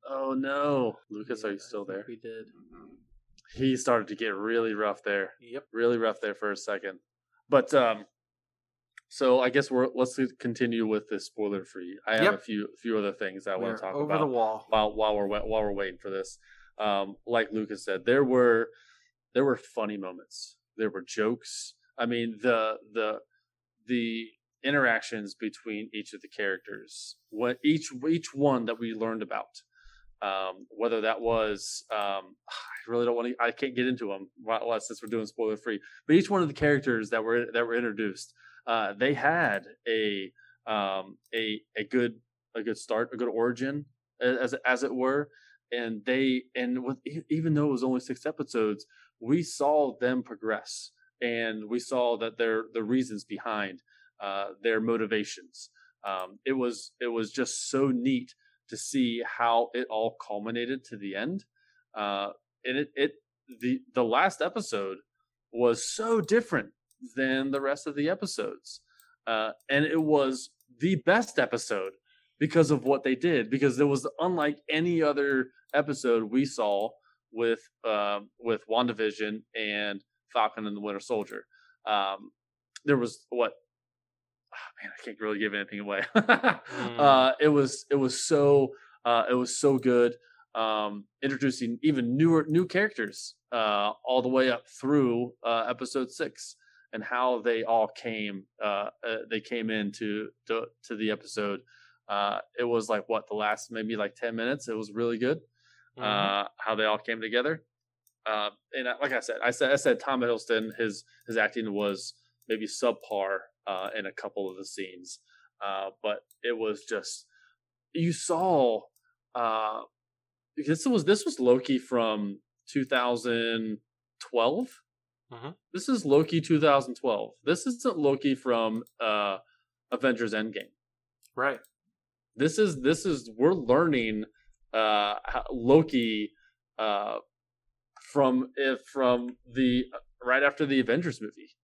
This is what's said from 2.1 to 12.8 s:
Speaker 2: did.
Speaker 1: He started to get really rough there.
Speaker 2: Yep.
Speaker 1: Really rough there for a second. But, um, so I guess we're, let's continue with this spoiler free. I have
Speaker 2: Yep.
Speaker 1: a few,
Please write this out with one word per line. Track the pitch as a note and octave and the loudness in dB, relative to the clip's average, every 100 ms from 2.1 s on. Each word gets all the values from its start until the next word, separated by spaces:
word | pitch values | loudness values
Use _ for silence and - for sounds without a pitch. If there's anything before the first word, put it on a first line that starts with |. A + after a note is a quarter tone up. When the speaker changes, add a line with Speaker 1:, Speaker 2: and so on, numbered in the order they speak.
| A2+ | -14
Speaker 2:
did. | A#2 A2+ A2 - - - - - _ - _ _ _ | -14 -14 -16 -20 -20 -20 -20 -20 _ -20 _ _ _
Speaker 1:
He | - C3 B2+ | -2 0 0
started | C3 A#2+ G2+ | 2 2 2
to | G#2 | -6
get | A2+ | -4
really | G2 G#2+ A#2 A2+ | -4 -2 0 0
rough | G#2 G#2+ G2+ | 0 -2 -2
there. | - G2+ F#2+ - | -2 -2 -2 -8
Speaker 2:
Yep. | A#2 B2 - | -14 -14 -12
Speaker 1:
Really | A2 A#2+ A#2+ | 0 2 2
rough | A2+ G#2+ | 0 -2
there | G#2+ G2 | -4 -4
for | G#2 | -4
a | G2 | -6
second. | - G2+ G2 F#2 _ _ _ _ _ | -6 -6 -6 -12 _ _ _ _ _
But, | C#3+ B2+ | 4 6
um, | C#3+ A#2+ A2 G#2 _ _ _ _ _ _ _ _ - _ | 4 4 0 -6 _ _ _ _ _ _ _ _ -20 _
so | - C3+ B2+ | 0 6 6
I | B2+ | 6
guess | C3+ C#3 | 4 4
we're, | B2+ B2+ | 2 2
let's | A#2+ B2+ - C3 - | 2 0 2 -2 -2
continue | B2 A2+ B2 A2+ A2 | -6 0 0 2 2
with | G#2+ G#2 | 0 -2
this | G2+ - | -8 -8
spoiler | - G#2 G2+ F#2 | -4 -2 -2 -6
free. | F#2+ F2+ G2 - | -14 -14 -10 -2
I | |
have | A2 | 2
Speaker 2:
Yep. | A2+ G3 | 4 2
Speaker 1:
a | |
few, | - G#2 G#2 - | -4 -6 -6 -8